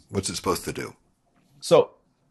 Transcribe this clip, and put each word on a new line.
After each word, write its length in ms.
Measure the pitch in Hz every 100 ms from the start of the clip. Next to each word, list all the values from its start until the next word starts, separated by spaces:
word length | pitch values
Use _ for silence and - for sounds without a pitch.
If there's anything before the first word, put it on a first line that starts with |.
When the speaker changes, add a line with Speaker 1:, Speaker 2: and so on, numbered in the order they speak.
| -
Speaker 1:
what's 200 | 101 98
it 60 | 87
supposed 280 | 95 85 -
to 80 |
do? 220 | - - - _ _ _ _ _ _
Speaker 2:
So 300 | - 160 - - _ _ -